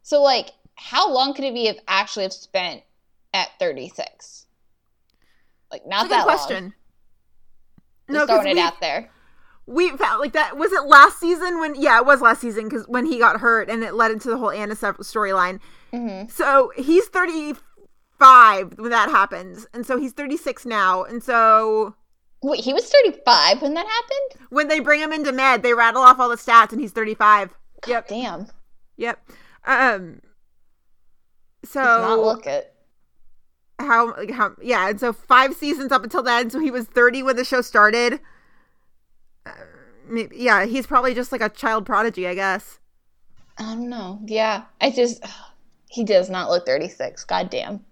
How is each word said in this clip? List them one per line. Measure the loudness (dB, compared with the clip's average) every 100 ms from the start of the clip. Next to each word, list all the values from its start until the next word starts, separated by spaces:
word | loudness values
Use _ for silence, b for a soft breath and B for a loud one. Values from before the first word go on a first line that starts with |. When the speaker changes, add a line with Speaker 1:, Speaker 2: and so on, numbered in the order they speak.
Speaker 1:
So, | 0 2
like, | 4 2 -4 _ _ -20
how | -6 -2 0
long | 0 -2
could | -4 -8
it |
be | -4 -4
if | -4 -4
actually | -4 -4 -8
have | -8
spent | -10 -8 -6 -6 -12 _ _ _ _ _
at | -6 -6 _
thirty-six? | -6 -6 -14 -14 -14 _ -20 -20 _ _ _ _ _ _ _ _ _ _ _ _ _
Like, | -20 -8
not | -6 0
Speaker 2:
It's |
a |
good | 0
Speaker 1:
that | 2
Speaker 2:
question. | 0 -2 -8
Speaker 1:
long. | -12 -20 _ _ _ _ _ _ -20 -20 _ _ _ _ -6
Just |
Speaker 2:
No, | -2
'cause | 2 2
Speaker 1:
throwing | 2
it | 0
Speaker 2:
we, |
Speaker 1:
out | 0 -2
there. | -6 -6 -10 _ _ -20 -20 -20 -8
Speaker 2:
we | -2 -2 -4
found, | -6 -6
like, | -4
that, | -4 -4 -4
was | -4
it | -4 4
last | 6 6 4
season | -4 -4 -4 -6
when, | -6 -2
yeah, | 2 2
it | 4
was | 4
last | 4 0
season | -6 -8 -8
'cause | -10 -6
when | -4 -4
he | 2
got | 2 2
hurt | 0 0 -2
and | -6
it | -6 -2
led | -2
into | -2 -6
the | -4
whole | -4
Anna | -6 -8 -6
se-, | -6 -8
storyline. | -8 -6 -2 0 -2 -4 b b b
Speaker 1:
Mm-hmm. | -10 -10 -10 -14
Speaker 2:
So | -4 2 2 2 -4
he's | 0 2 2
thirty-five | -2 -2 -4 -8 -12 -16 _ -20 _ _ _ 10 12 10 6 -6 -10
when | -2
that | 0 2
happens. | 2 0 -4 -14 -20 -16
And | -14 -6
so | -6
he's | -6
thirty-six | -8 -8 -6 -8 -10 -6
now. | 0 0 0
And | -4 -10
so | -2 2 6 4 4 -2 -2 -8 _ _ _ _
Speaker 1:
Wait, | -6 -4
he | -2
was | -2 4
thirty-five | 4 4 0 2 4 4 0
when | -2
that | -4 -4
happened? | -6 -4 -6 -6 -10 -6
Speaker 2:
When | -4 -2
they | -2
bring | 0 0
him | 0
into | -4 -4
med, | 0 0 2
they | 2
rattle | 2 2 8
off | 8 8
all | 2
the | -2
stats | 4 6 6
and | -2
he's | -8
thirty-five. | -6 -6 2 4 4 2 -14 -20 -18
Speaker 1:
God | -6
Speaker 2:
Yep. | -6 -6
Speaker 1:
damn. | -10 -8 -10 -14 -18 -20 -20 -20 -10
Speaker 2:
Yep. | -10 -10 _ b b b -2
Um, | 2 2 0 -8 -20 _ _ _ _ _ _ _ _ _ _ _ _ _ _
so | -12 -2
Speaker 1:
Does | 2 2
not | 2 2
look | 0 -2 -6
it. | -8 -8 _ _ _ _ _ -20 -20 _ _ _ -12
Speaker 2:
how, | 0 0 0 -4
like, | -12
how, | -4 -6 -6
yeah, | -4 -2 -2
and | -4
so | -6
five | -6 2 2 2 -4
seasons | -6 -6 -2
up | -2
until | 0 -2
then, | 0 0 -2
so | -4
he | -4
was | -6 -4
thirty | 4 4 2
when | -2 -2
the | -2
show | -2
started. | 0 4 4 4 0 -2 -12 -20 _ _ _ _ _ _ _ _ _ _ -20
Uh, | -20 -20 -20 _ _ -10
maybe, | -8 -8 -2
yeah, | 2 4 2
he's | -4 0
probably | 0 2
just, | -4 -6
like, | -4
a | -6
child | -4 -4 -4 -2
prodigy, | -2 -2 -4 -8
I | -4
guess. | -4 -4 -8 -20 _ _ _ _ -20 -20 -20 -16
Speaker 1:
I | -12 -10
don't | -10
know. | -10 -12 -14 -6
Yeah, | -2 -2 -4 -10 _
I | -2
just, | 0 -2 -4 -18 B B _
<sighs> | _ _ _
he | -8
does | 0 0 0
not | -6 -2
look | -4 -2
thirty-six. | -4 -4 -8 -12 -12
God | -6 -6 -4
damn. | -8 -10 -14 _